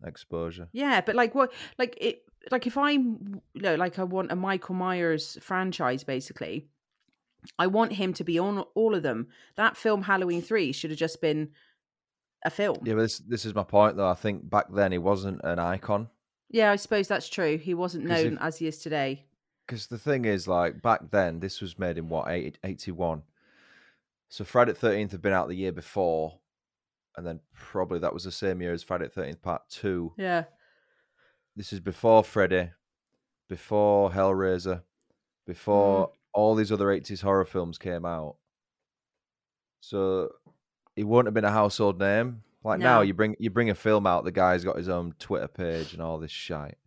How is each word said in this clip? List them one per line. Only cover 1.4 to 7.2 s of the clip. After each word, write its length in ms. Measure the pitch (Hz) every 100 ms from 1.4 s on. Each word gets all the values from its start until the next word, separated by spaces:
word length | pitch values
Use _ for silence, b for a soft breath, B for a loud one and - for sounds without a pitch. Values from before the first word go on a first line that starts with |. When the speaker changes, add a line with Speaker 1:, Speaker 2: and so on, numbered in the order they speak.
| 254 B B B
Speaker 2:
like, 180 | 247 -
it, 220 | 233 - _ _ -
like, 160 | 254 247
if 100 | 277
I'm, 640 | 285 285 247 220 202 196 _
you 80 | -
know, 140 | 196 160
like, 220 | 180 180
I 60 |
want 260 | 185 190 185
a 40 | 180
Michael 380 | 190 190 -
Myers 640 | 185 180 180 170 156 - -
franchise, 640 | - 185 185 175 127 135
basically, 640 | 139 131 - - 131 117 - _ _ _ _ _